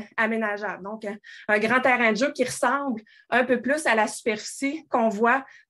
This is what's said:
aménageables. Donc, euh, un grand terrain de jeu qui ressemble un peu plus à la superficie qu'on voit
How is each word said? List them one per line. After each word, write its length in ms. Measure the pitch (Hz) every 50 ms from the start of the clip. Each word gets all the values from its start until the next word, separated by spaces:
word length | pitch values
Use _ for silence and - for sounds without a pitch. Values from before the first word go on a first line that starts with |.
| 214 - - -
aménageables. 680 | 226 220 226 226 226 208 208 202 208 196 180 170 180
Donc, 200 | 196 220 220 214
euh, 100 | 202 208 214 - - - - - -
un 100 | 214 214
grand 220 | 214 220 240 277
terrain 320 | - 269 247 240 240 226 214
de 40 |
jeu 140 | 190 254 294 294
qui 120 | - 254
ressemble 580 | - - - - 240 254 285 285 277 233 220 - _ _ _ _ _
un 140 | - 240 254
peu 160 | 247 254 233
plus 260 | 226 247 285 302 311
à 80 | 294 226
la 120 | 220 214
superficie 800 | 214 - - - 240 214 214 - - - - 269 277 285 320 - _
qu'on 200 | - 247 226 226
voit 360 | 196 202 226 233 247 277 269 - - - _ _